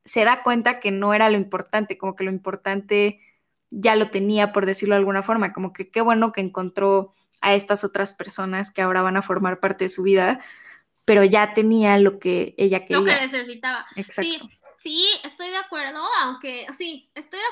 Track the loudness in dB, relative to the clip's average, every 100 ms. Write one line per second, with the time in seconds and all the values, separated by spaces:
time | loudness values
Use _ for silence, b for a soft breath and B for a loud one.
0 | -2 2 4 2 0 0 0 -2 -4 -2
1 | 0 4 4 2 -2 -8 -4 -4 -4 -6
2 | -8 -6 -6 -6 -8 -8 -6 -6 -2 0
3 | 0 -2 b b b _ _ -2 2 2
4 | 0 -2 0 2 2 0 -2 -2 2 2
5 | 2 0 0 -2 -2 -4 -10 -10 -6 0
6 | 2 2 0 -2 -6 -6 -6 0 2 2
7 | 0 _ _ _ 0 2 2 -2 -2 -4
8 | -4 -6 -10 -8 -6 -6 -6 -2 0 0
9 | 0 0 -2 -2 -2 -2 -4 -2 -4 -2
10 | 2 4 4 -2 B B B B _ _
11 | 4 6 6 4 2 2 4 4 6 6
12 | 4 2 -2 -2 -2 0 2 0 0 0
13 | 2 2 0 -6 -8 -8 -8 -8 -10 -14
14 | -8 -6 -4 -6 -10 _ -20 -16 -6 0
15 | 0 0 -6 -14 -10 -8 -8 -8 -8 -8
16 | -4 -2 -4 -6 -12 -12 -14 -12 -12 -12
17 | _ -20 -14 -8 -8